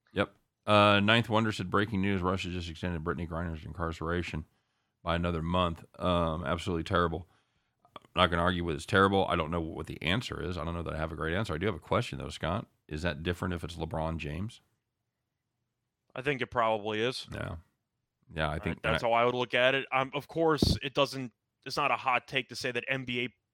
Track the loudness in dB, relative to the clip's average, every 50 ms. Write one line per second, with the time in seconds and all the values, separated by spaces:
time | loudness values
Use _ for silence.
0 | _ _ -2 -2 -2 -2 -2 _ _ _ _ _ 0 4 6 8 8 8 8 6
1 | 6 6 6 4 4 4 2 2 2 2 0 -2 -2 0 0 0 0 0 0 0
2 | 0 0 0 0 2 0 0 0 -2 -4 -6 -6 -6 -8 -8 -6 -6 -4 -4 -4
3 | -2 -4 -4 -4 -4 -6 -4 -4 -4 -4 -6 -8 -10 -10 -8 -4 -4 -4 -4 -4
4 | -4 -2 -2 -2 -2 -2 -4 -8 -8 -10 _ _ _ _ _ _ _ _ _ _
5 | -4 -2 0 0 0 0 0 0 0 0 2 2 2 2 0 -4 -10 -16 -10 -4
6 | 0 2 2 2 2 0 0 -2 -2 -2 -2 -2 -2 -2 -2 -2 0 0 2 2
7 | 2 2 0 -2 -8 -10 _ _ _ _ _ _ _ _ _ _ _ _ -20 -20
8 | _ _ 2 4 4 4 4 2 2 2 2 0 0 -2 -2 -4 -2 2 6 6
9 | 6 6 6 4 2 2 2 0 0 0 0 -2 -2 -4 -6 -8 -8 -8 -8 -4
10 | -2 0 0 0 -2 -4 -6 -6 -6 -4 -4 -4 -4 -6 -4 -4 -4 -6 -4 -4
11 | -4 -4 -4 -4 -4 -2 -2 -2 -2 -2 -2 -2 -2 -2 -2 -4 -2 0 0 0
12 | 0 0 -6 -8 -8 -8 -8 -6 -4 -2 -2 -4 -6 -8 _ _ _ -10 -6 -4
13 | -2 -2 -4 -2 -2 -4 -2 -2 -2 -4 -4 -4 -6 -8 -8 -6 -6 -4 -4 -2
14 | -2 -2 -4 -4 -6 -6 -6 -6 -8 -8 -10 -14 _ _ _ _ _ _ _ _
15 | _ _ _ _ _ _ _ _ _ _ _ _ _ _ _ _ _ _ _ _
16 | _ _ -12 -6 -4 -2 -2 -2 -4 -2 0 2 2 2 2 0 0 -2 -2 0
17 | 0 0 -2 -4 -8 -10 -8 -8 -8 -8 -8 -10 -12 _ _ _ _ _ _ _
18 | _ _ _ _ _ -10 -6 -2 -2 -2 -2 -2 -4 -4 -4 -2 0 0 2 2
19 | 2 2 4 4 4 4 2 0 0 0 2 4 4 4 4 2 0 0 -2 -2
20 | -2 -2 -4 -8 -10 -6 -2 0 2 2 2 2 2 0 0 0 -4 -2 0 2
21 | 2 2 0 -4 -8 -8 -10 _ _ _ _ _ -14 -8 -4 -2 0 0 0 0
22 | 2 2 0 0 0 -2 -4 -4 -4 -4 -6 -6 -4 -4 -4 -2 -2 -2 -2 -2
23 | -4 -4 -4 -4 -4 -4 -6 _ _ _